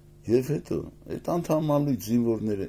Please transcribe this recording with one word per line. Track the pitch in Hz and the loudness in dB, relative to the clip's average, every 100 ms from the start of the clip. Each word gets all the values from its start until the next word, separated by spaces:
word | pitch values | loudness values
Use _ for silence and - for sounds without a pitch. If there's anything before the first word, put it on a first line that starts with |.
| - - | -20 -14
Եվ | - 123 131 | 2 2 2
հետո, | 160 - 80 82 - - | -4 -2 -6 -6 -14 -10
այդ | - - | -8 -2
անդամալույս | 170 170 156 151 143 143 120 | -4 0 0 2 2 2 -2
զինվորները | 104 120 117 110 107 101 | 0 2 2 0 0 -2